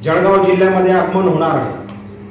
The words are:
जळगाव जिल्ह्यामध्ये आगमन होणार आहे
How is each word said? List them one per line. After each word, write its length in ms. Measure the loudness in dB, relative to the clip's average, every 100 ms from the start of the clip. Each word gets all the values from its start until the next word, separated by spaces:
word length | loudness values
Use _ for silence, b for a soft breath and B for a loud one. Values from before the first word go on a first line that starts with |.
जळगाव 400 | -2 0 2 4 2
जिल्ह्यामध्ये 480 | 2 2 2 2
आगमन 340 | 2 0 0 0
होणार 280 | 0 0 -2
आहे 140 | -4 -10 -14 -16 -18 -18 -18